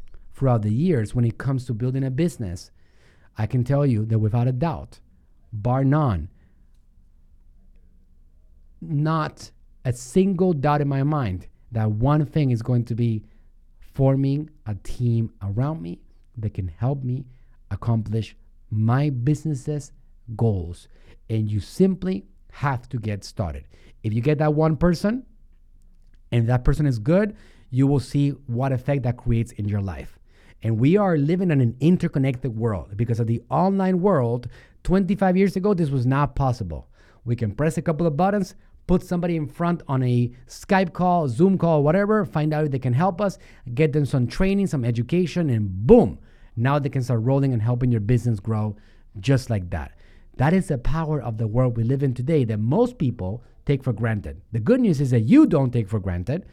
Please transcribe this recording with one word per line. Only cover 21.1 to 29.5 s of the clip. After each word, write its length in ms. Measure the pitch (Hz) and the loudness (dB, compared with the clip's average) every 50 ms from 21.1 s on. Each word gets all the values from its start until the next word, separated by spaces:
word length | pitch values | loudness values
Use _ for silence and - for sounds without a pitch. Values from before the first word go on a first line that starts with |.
| - - - - | -20 -18 -10 -6
And 200 | 110 107 107 104 | -4 -2 -2 -2
you 120 | 107 101 | -2 -4
simply 640 | - - - - 185 190 185 - 180 185 190 196 - - - - - - | -4 -4 0 2 2 2 2 0 -4 -4 -4 -6 -8 -12 -20 -20 -20 -20
have 380 | - - - 143 131 123 - - | -10 -4 -4 -2 -2 -4 -6 -8
to 80 | - 120 | -8 -8
get 260 | 104 107 104 95 - | -6 -6 -6 -8 -8
started. 460 | - - - 104 80 73 73 - - - - - - - - - | -10 -8 -6 -6 -6 -8 -10 -14 -18 -20 -20 -20 -20 -16 -10 -6
If 80 | 113 | -4
you 80 | 104 120 | -2 0
get 200 | 117 151 151 139 | 0 0 0 2
that 140 | 156 151 151 | 0 0 2
one 220 | 151 156 160 160 | 2 2 0 2
person 500 | 123 165 180 175 - - 202 233 262 - - - - - - - - - - - - - - - - - - - - - - | 2 2 0 2 0 -2 -2 -2 -4 -6 -12 -20 -20 -20 -20 -20 -20 -20 -20 -20 -20 -20 -20 -20 -20 -20 -20 -20 -20 -8 -2
and 200 | - 117 113 113 | 0 0 2 2
that 160 | 127 123 123 | 2 2 2
person 200 | 147 143 - 151 | 2 2 4 2
is 140 | 143 127 110 | 0 0 0
good, 380 | 104 147 170 190 214 208 202 - - - - - - - | 0 2 2 2 2 0 -4 -10 -20 -20 -20 -20 -14 -4
you 180 | 123 123 135 139 | 0 2 2 4
will 140 | 143 139 | 2 2
see 300 | - - - 143 143 143 139 - - - | 0 -2 0 0 0 0 -2 -4 -8 -6
what 260 | 117 120 131 139 135 | -4 -2 -2 -2 -2
effect 300 | 123 - - 143 139 120 | -2 -2 -2 -2 0 0
that 120 | 123 120 | -2 -4
creates 380 | - - 123 120 113 113 117 | -2 -2 0 0 0 0 -4